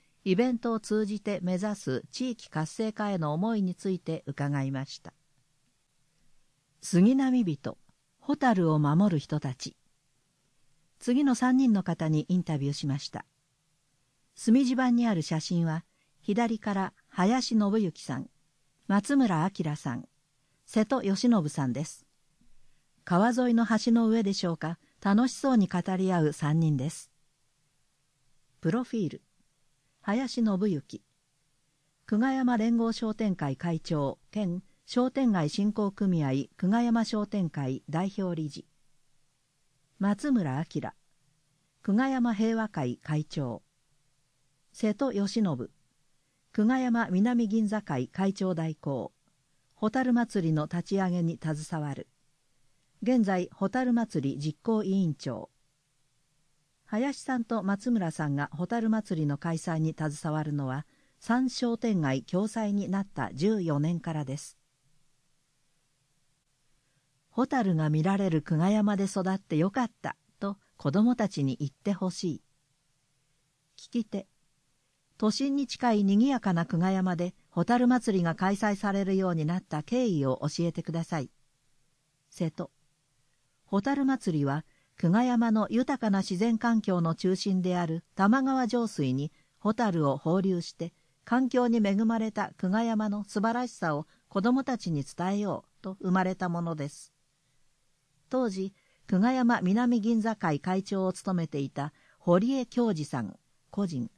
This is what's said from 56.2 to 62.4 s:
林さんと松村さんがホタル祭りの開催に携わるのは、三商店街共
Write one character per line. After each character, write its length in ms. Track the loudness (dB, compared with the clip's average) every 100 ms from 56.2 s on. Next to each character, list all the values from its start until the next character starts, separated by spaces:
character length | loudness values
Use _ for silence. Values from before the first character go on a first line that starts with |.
| _ _ _ _ _ _
林 360 | -6 -2 -2 -4
さ 180 | -4 -4
ん 60 |
と 180 | -2 -2
松 280 | -2 -2 0
村 200 | 0 0
さ 180 | -2 -2
ん 80 | -2
が 120 | -4
ホ 140 | -4 -4
タ 140 | -2
ル 80 | 0
祭 320 | 0 -2 -2
り 40 | -2
の 120 | -2
開 180 | -4 -4
催 220 | -4 -2
に 160 | -2 -2
携 360 | -6 -6 -4
わ 80 | -4
る 100 | -2
の 140 | -4 -4
は、 200 | -6 -10 _ _ _
三 320 | -2 0 0
商 260 | -2 -2 -2
店 240 | 0 0
街 220 | 0 -2
共 240 | -2 -2